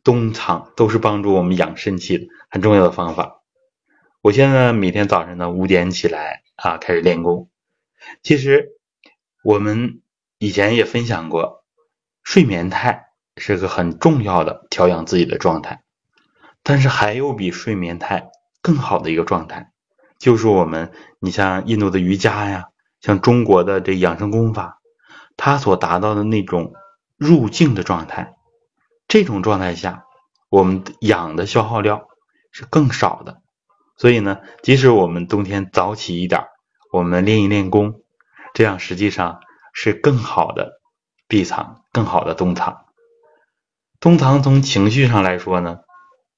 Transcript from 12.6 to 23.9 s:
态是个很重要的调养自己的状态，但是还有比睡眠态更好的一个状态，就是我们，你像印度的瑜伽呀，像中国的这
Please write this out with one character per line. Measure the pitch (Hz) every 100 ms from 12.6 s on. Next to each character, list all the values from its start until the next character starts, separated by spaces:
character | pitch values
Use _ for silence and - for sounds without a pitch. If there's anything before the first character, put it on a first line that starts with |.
| 90
态 | - 123 - _ _ _ -
是 | - 92
个 | 92
很 | - 87 78
重 | 165 143
要 | 101 90
的 | 78 - -
调 | - 90
养 | 85 82
自 | 92
己 | 85
的 | -
状 | - 80
态， | - - _ _ _ _ _ _ _ _
但 | - 139
是 | 131
还 | - 104
有 | 120 143
比 | 107 90
睡 | - 117
眠 | 98 87 87
态 | - 98 - _ _ _
更 | - 143
好 | 127 92
的 | 80
一 |
个 | 82
状 | 82 87 80
态， | 80 - _ _ _ _ -
就 | 127 110
是 | 110
我 | 95
们， | 80 80 - - - -
你 | 95
像 | 95 95 95 95
印 | 107
度 | 98
的 | 92
瑜 | 90 95
伽 | 113 104 101
呀， | 92 - _ _ _
像 | - 98
中 | 127 120
国 | 104 92
的 | 92 95
这 | 92